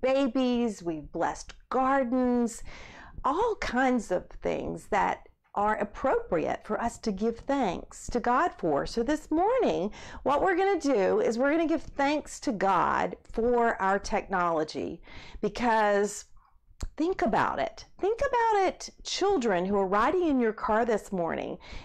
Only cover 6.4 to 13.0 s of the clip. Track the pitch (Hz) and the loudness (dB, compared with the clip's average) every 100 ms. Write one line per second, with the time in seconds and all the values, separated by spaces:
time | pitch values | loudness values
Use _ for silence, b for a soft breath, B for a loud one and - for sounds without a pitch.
6.4 | 135 - - 214 233 - 226 190 220 226 | 0 -4 -4 -4 -4 -4 -6 -2 -2 -2
7.4 | - 277 214 165 - - - 240 240 254 | -2 0 0 -2 -8 -12 -6 -2 2 2
8.4 | 339 - 170 143 160 - 220 302 - 311 | 0 0 0 0 0 -2 0 -2 0 0
9.4 | 392 508 320 160 196 B B B - 285 | 2 2 2 2 -2 B B B 0 2
10.4 | 359 349 381 370 285 240 185 196 208 226 | 2 2 2 2 2 2 4 4 2 2
11.4 | 277 330 320 320 - - 277 294 - - | 2 2 2 0 -2 0 0 0 -4 -6
12.4 | - 202 196 180 147 135 | -4 0 2 4 4 2